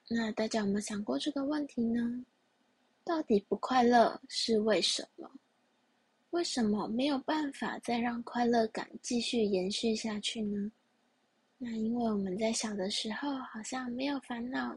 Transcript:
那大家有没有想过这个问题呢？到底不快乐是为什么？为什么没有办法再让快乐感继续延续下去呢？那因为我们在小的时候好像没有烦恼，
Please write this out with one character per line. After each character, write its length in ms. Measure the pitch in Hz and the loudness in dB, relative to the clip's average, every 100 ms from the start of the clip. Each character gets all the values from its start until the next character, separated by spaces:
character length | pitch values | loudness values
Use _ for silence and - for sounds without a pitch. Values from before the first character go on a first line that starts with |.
| - | -4
那 240 | 233 226 | -2 -2
大 160 | - 220 | -2 0
家 140 | 226 | 0
有 40 | 202 | 2
没 60 | |
有 60 | 202 | 0
想 240 | 208 208 | -2 -6
过 160 | 214 269 | -2 -2
这 100 | 302 | -2
个 120 | 285 | -2
问 240 | 277 302 285 | -2 -2 -4
题 160 | - | -2
呢？ 400 | 233 233 233 247 254 _ _ _ _ _ _ _ | 0 0 0 -4 -10 _ _ _ _ _ _ _
到 180 | - 330 | -4 -2
底 140 | - 202 - | 4 2 2
不 80 | 208 | -4
快 260 | - 254 | 2 4
乐 380 | 240 240 226 - - | 6 8 6 2 -8
是 300 | - - 220 | -4 2 2
为 220 | 220 190 | 4 4
什 240 | - - - - | 2 -2 -6 -14
么？ 120 | - - _ _ _ _ _ _ _ _ _ | -20 -20 _ _ _ _ _ _ _ _ _
为 140 | 339 | -2
什 200 | 349 - | -2 0
么 220 | 214 208 185 | 2 2 0
没 160 | 226 277 | 0 0
有 120 | 269 | 0
办 320 | 285 311 294 | 0 -2 -2
法 260 | 269 214 - | -4 -6 -4
再 180 | - 240 | -4 -2
让 240 | 240 240 | 0 -4
快 240 | 240 240 240 | -6 0 4
乐 220 | 240 220 | 4 4
感 220 | - - - | 0 -8 -10
继 200 | - 240 | -4 -2
续 220 | 226 240 | 0 2
延 280 | 208 190 185 | 2 2 0
续 240 | 208 233 220 | 0 0 0
下 240 | 220 214 | -2 -4
去 220 | - 233 | -4 -4
呢？ 300 | 214 202 202 - _ _ _ _ _ _ _ _ | -4 -2 -4 -8 _ _ _ _ _ _ _ _
那 140 | 240 | -6
因 240 | 226 220 240 | -2 0 0
为 160 | 226 | 2
我 60 | 208 | 2
们 200 | 190 185 | 0 0
在 140 | 220 | 0
小 220 | 226 220 208 | 0 -2 -2
的 140 | 190 | -2
时 220 | 208 220 | -2 -4
候 220 | 214 285 269 | -4 -4 -4
好 280 | 254 226 | -6 -10
像 260 | 208 262 254 | -8 -6 -4
没 120 | 240 269 | -4 -2
有 140 | 285 | -4
烦 280 | - 233 240 | -6 -8 -4
恼， 240 | 262 247 | -4 -4